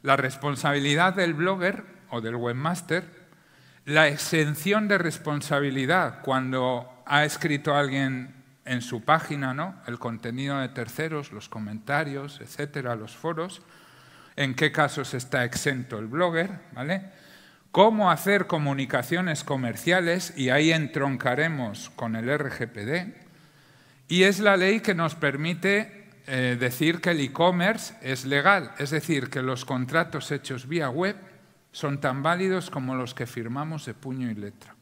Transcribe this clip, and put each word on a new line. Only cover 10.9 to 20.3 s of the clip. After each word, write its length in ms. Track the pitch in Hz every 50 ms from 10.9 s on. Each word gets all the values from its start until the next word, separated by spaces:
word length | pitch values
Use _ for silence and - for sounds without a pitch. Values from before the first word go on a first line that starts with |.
| - - 156 160 160 147 139 -
los 180 | 98 104 - -
comentarios, 920 | - 110 107 104 107 107 - - 143 147 160 151 135 139 139 147 143 -
etcétera, 560 | - - - - 147 143 147 147 127 123 120
los 200 | 107 110 - -
foros, 460 | - - 160 170 160 165 190 - - - - - - - - - - - - - - - - -
en 200 | - 143 135 127
qué 180 | 127 160 151
casos 420 | - 160 147 135 - 147 131 - -
está 300 | 127 123 - - 131 123
exento 560 | 120 - - - 143 135 127 123 127 120 104
el 80 | 110 110
blogger, 420 | 123 160 180 175 165 165 175 196 196 - - -
¿vale? 500 | - 127 131 151 185 190 196 - - - - - - - - - - _ _ _
Cómo 380 | - 175 196 226 220 214 208 180
hacer 360 | 165 147 - 202 202 196 185
comunicaciones 1000 | - 175 156 147 139 139 139 135 127 - 127 123 - 165 175 185 175 151 - -
comerciales, 880 | - 143 131 127 117 107 107 - 165 175 185 175 170 175 185 175 -